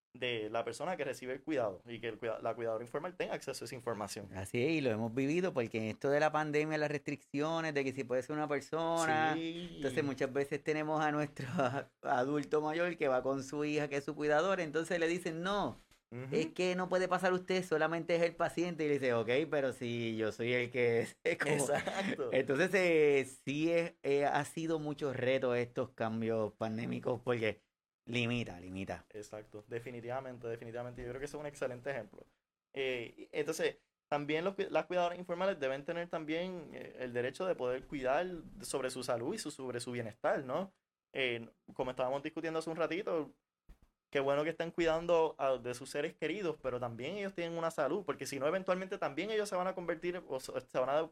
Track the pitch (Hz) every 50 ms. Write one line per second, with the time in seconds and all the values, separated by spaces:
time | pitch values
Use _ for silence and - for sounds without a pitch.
0 | _ _ - 127 127 123 120 110 107 107 113 117 113 117 110 - 143 180 185 -
1 | 135 139 120 - 131 127 131 135 - 160 156 127 113 104 92 85 - 120 120 110
2 | 117 113 107 104 120 113 107 - 120 113 110 120 117 113 110 110 120 120 - 147
3 | 170 185 180 - 165 - - 147 - 139 127 - 120 113 131 120 - 120 110 104
4 | 104 98 - 107 104 95 95 95 98 - - 120 123 160 165 156 135 123 107 107
5 | 113 113 113 135 135 139 160 180 185 175 147 135 117 107 - 110 110 107 104 -
6 | - 139 143 147 151 151 151 151 156 151 147 151 151 156 156 151 147 147 147 143
7 | - 151 143 - - _ - 143 151 160 165 165 160 160 147 143 135 131 131 135
8 | 120 117 123 131 123 - 151 151 151 143 147 135 135 - 151 160 165 165 165 165
9 | 160 160 156 156 156 156 156 165 165 165 170 170 175 165 170 156 143 131 127 160
10 | 147 139 127 131 139 127 123 139 139 - 156 143 - 160 151 156 151 156 156 151
11 | 156 151 147 151 147 143 - - 131 123 147 175 135 123 131 143 - - _ _
12 | - 139 139 123 127 139 151 147 139 - 156 151 151 151 156 170 175 180 170 -
13 | 156 135 131 127 127 135 135 139 131 - 151 147 151 151 147 147 147 143 143 143
14 | 139 156 147 147 151 147 147 151 175 196 190 180 165 165 - 165 165 165 185 170
15 | 160 165 175 180 - 175 160 165 175 196 202 202 170 123 104 - - _ - _
16 | _ _ 113 123 131 131 151 151 160 160 - - 180 180 180 185 185 180 185 180
17 | 185 180 180 170 190 185 185 180 180 - 185 185 180 - 160 151 156 160 165 170
18 | 160 180 170 165 170 170 165 - 170 143 - 165 170 180 170 151 156 147 143 127
19 | 135 127 117 117 110 113 123 147 165 139 151 143 135 127 117 - 127 120 120 117
20 | 117 113 110 110 110 107 - - 117 120 123 123 120 120 131 123 120 117 117 113
21 | - - - _ - 165 - - - 139 151 147 139 - 143 - - 190 175 196
22 | 196 - - 156 135 117 - 131 127 131 135 139 180 180 185 190 180 175 165 156
23 | 151 147 139 139 127 131 - - _ 135 139 151 160 170 170 170 170 165 - _
24 | - 139 139 143 143 139 - 143 143 - - 165 160 160 165 156 151 151 143 -
25 | 151 135 127 123 120 127 135 135 135 123 120 123 120 120 - 135 120 - - -
26 | 113 110 110 113 113 110 113 110 107 104 - _ 113 110 110 113 120 123 123 123
27 | - 131 123 117 - 123 123 113 110 107 98 - _ _ _ _ _ _ _ _
28 | _ 117 120 123 117 117 120 120 110 110 90 87 90 92 92 95 95 92 90 82
29 | - _ - 107 104 - 107 107 107 - - 107 - - 120 117 120 127 120 120
30 | 117 120 123 135 135 131 123 120 120 117 113 117 127 117 113 120 123 123 120 127
31 | 123 120 123 135 139 143 - 147 151 147 147 - 143 123 123 123 123 143 139 120
32 | 107 - - 50 - - _ _ _ _ _ _ _ _ - 135 135 131 127 120
33 | 113 120 - - - - - 151 147 160 160 - 165 135 - - _ _ _ _
34 | _ _ 147 147 147 143 151 160 175 196 190 - 190 - - 156 160 - 180 180
35 | 175 175 180 180 175 - 170 175 190 196 190 151 139 131 135 143 143 - 170 170
36 | 175 175 - 160 156 147 160 170 180 185 185 175 147 - - 127 - 147 - 123
37 | 127 123 117 123 120 131 - - 185 185 156 127 127 123 127 131 - - 156 139
38 | 127 127 139 160 185 185 175 160 - - - - 123 - - 139 127 127 123 127
39 | 117 135 123 117 117 151 226 220 - 151 - - 131 123 120 117 - 127 123 120
40 | 117 107 - - - 160 214 170 135 123 135 170 196 190 - _ _ _ _ _
41 | _ _ - 135 131 123 117 117 117 113 - _ _ - - - 131 127 127 131
42 | 127 127 139 143 143 156 - 165 160 160 160 160 160 165 160 170 160 147 160 190
43 | - 196 180 160 143 - - _ _ _ _ _ _ - - _ _ _ _ _
44 | _ _ - 139 135 139 139 147 151 165 160 - 165 170 - 175 170 160 160 165
45 | 175 170 170 165 160 151 - - 139 135 131 120 117 123 123 - 135 - - 147
46 | 147 175 - _ 160 151 175 214 190 160 147 - - 131 123 120 123 117 113 113
47 | 127 156 196 208 196 196 196 175 170 165 170 165 165 165 - - 143 127 170 208
48 | 180 147 131 - 139 131 139 135 135 156 180 190 185 190 180 185 190 185 202 190
49 | 170 147 135 151 190 214 220 214 208 202 196 180 180 190 185 185 175 165 170 165
50 | 175 175 175 180 175 - 135 131 - - - 131 - - - 135 127 131 143 156
51 | 165 160